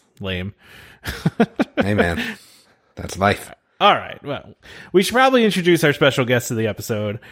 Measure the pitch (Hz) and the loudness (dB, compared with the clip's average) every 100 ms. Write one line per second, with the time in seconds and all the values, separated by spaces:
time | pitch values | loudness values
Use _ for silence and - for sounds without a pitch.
0 | _ - 98 90 98 - - - - - | _ -12 -8 -6 -8 -12 -20 -20 -20 -16
1 | - - - - - - - - - 196 | -14 -4 -4 0 -2 -2 -6 -2 -2 0
2 | 170 208 240 - - _ _ _ _ - | 0 -2 -8 -12 -20 _ _ _ _ -16
3 | 85 90 101 95 - - _ - 196 131 | -12 0 0 0 -8 -20 _ 0 2 2
4 | 90 - 143 120 - - - - - 185 | -4 -14 -10 -12 -12 -20 -20 -20 0 0
5 | 190 240 269 254 220 180 175 165 151 139 | 2 2 4 4 4 2 2 4 2 4
6 | 143 139 120 120 - 113 113 - - 107 | 2 2 0 0 -2 -4 -4 -6 -6 -6
7 | 104 110 - | -6 -8 -14